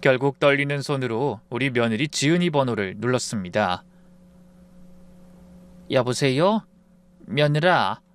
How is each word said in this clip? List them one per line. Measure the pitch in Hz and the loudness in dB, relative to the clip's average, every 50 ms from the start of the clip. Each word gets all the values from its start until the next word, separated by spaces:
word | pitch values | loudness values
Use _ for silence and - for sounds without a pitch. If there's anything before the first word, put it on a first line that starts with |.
결국 | - 147 131 127 135 143 135 _ | 4 2 2 4 2 -2 -2 _
떨리는 | - 143 139 139 143 143 143 143 | 2 2 4 4 0 -2 -2 -4
손으로 | 135 - 151 135 131 123 113 110 131 143 113 110 - _ | -4 -4 -4 -4 -2 -4 -2 -2 -2 -2 -4 -6 -10 _
우리 | - 120 127 139 | -6 -4 -4 -2
며느리 | 127 120 117 117 113 107 139 | 0 0 0 2 0 0 -2
지은이 | 156 - - - 139 160 175 180 175 | -4 -4 -2 0 2 2 2 2 0
번호를 | 151 143 135 127 117 101 101 95 92 | 0 0 0 0 0 -2 -4 -4 -6
눌렀습니다. | 101 110 120 127 123 - - - 110 95 90 87 107 107 92 90 90 - - _ - - - - - - - - - - - - - - - - - - - - - - - - - - - - - - - - - - - - - - - | -6 -4 -2 -2 -2 -2 -4 -8 -8 -8 -4 -2 0 0 0 0 -4 -6 -16 _ -20 -20 -20 -20 -20 -20 -20 -20 -20 -20 -20 -20 -20 -20 -20 -20 -20 -20 -20 -20 -20 -20 -20 -20 -20 -20 -20 -20 -20 -20 -20 -20 -20 -20 -20 -20 -20 -12 -2
여보세요? | - 131 123 120 123 - 147 139 127 131 160 190 214 220 - _ _ _ _ _ _ _ _ _ _ _ | 0 0 0 0 0 0 0 0 2 2 2 2 2 0 -2 _ _ _ _ _ _ _ _ _ _ _
며느라. | - - 95 135 147 147 147 151 156 180 180 147 110 95 107 - _ _ | -14 -8 -2 0 2 2 2 2 2 4 4 4 2 0 -2 -6 _ _